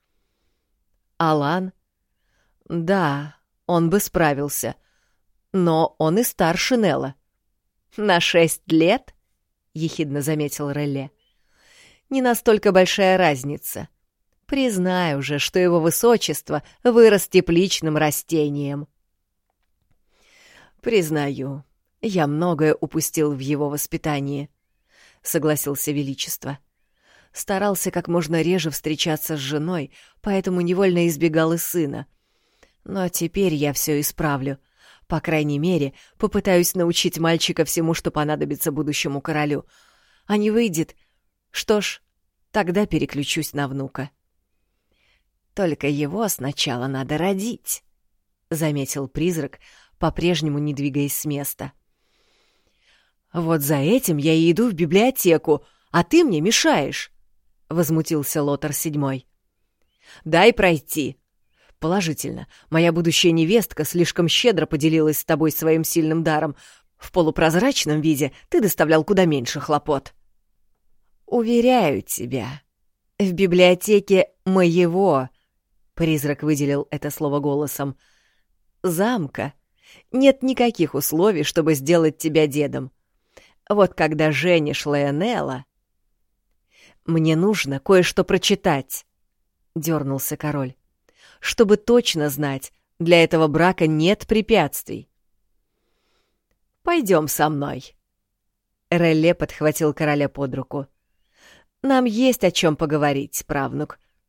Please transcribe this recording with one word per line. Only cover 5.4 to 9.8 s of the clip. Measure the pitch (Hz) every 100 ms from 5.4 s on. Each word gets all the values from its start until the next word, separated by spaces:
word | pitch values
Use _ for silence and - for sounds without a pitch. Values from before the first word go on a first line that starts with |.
| _
Но | 196 175 160 160 -
он | 160 185
и |
старше | 247 - 170 170 - 247
Нелла». | 202 139 135 - _ _ _ _ _ _ _ -
«На | 208 175
шесть | - 175 165 - -
лет?» — | 160 165 240 - _ _ _ _ _ _
ехидно | 160